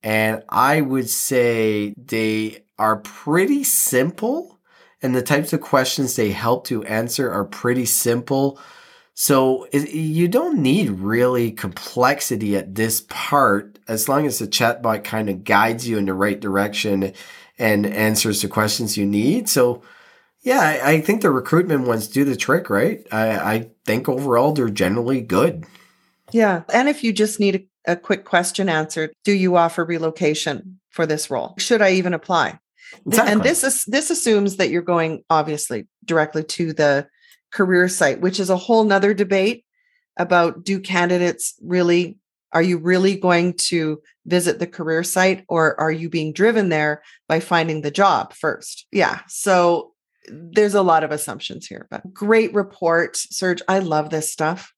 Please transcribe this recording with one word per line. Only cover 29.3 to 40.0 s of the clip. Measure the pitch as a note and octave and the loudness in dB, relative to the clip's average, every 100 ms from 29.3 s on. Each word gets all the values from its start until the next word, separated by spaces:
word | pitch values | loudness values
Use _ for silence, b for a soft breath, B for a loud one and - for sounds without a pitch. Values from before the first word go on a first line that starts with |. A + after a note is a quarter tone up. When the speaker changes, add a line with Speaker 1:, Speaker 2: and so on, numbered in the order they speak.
Speaker 2:
you | G3+ F#3 F3 | 2 4 4
offer | E3+ E3 | 2 0
relocation | E3 E3 D#3+ D#3+ D#3+ D#3 - C#3 - - _ | -4 -2 -4 0 0 0 -4 -6 -10 -20 _
for | - D#3+ | -4 -2
this | D3+ - | -2 -2
role? | B2+ C#2 - | -6 -6 -6
Should | - A#3 | 0 4
I | G3 | 4
even | F#3 F3+ | 4 0
apply?" | E3 - E3+ G#2+ | -4 0 0 0
Th- | - _ _ B B - | -4 _ _ B B -2
Speaker 1:
Exactly. | - A#3 | 2 4
Speaker 2:
and | G#3 | 4
this | A#3 E4+ | 2 2
is, | C4 - - | 0 -2 -2
this | C4 D4+ | -2 0
assumes | E4 A#3+ G#3 G3+ F#3+ | -2 2 2 2 0
that | F3 | 0
you're | E3+ | 0
going, | E3+ E3+ D#3+ D#3+ _ | 0 0 0 -6 _
obviously, | D#3+ D#3 D3 - A#2+ - _ - | 0 2 -6 -6 -8 -10 _ -2
directly | E3 D#3 D#3+ | 0 2 -2
to | D#3 - E3 | -6 -6 -4
the | D#3 D3 C#3 C#3+ b b b _ | 2 2 2 -2 b b b _
career | - F#3 F3+ F3+ | -2 2 4 4
site, | - D3 - | 2 0 2
which | F3+ F#3 | -2 -2
is | F#3 | 0
a | F#3 | 0
whole | F#3+ A3+ | 2 4
nother | A3 G3 G3+ | 4 4 2
debate | G3+ F#3+ G3 G3 A#3+ _ _ _ _ | 2 0 2 2 -2 _ _ _ _